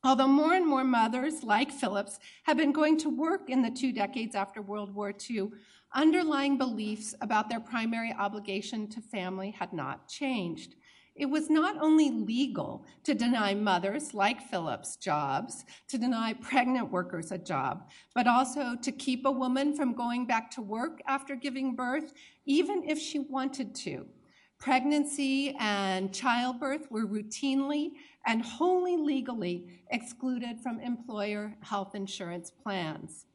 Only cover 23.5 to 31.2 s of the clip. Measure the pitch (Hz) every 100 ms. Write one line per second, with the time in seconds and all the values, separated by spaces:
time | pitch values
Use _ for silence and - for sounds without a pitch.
23.5 | 269 220 - - 143 - - _ _ _
24.5 | _ - 254 262 294 294 - 269 269 277
25.5 | 277 214 202 196 190 190 190 254 240 247
26.5 | 240 285 294 302 220 220 214 214 - 277
27.5 | 269 277 294 302 - - _ - 226 233
28.5 | - 359 370 359 349 302 269 247 233 180
29.5 | 175 175 - _ 233 - - 262 247 240
30.5 | 226 262 233 247 233 - 214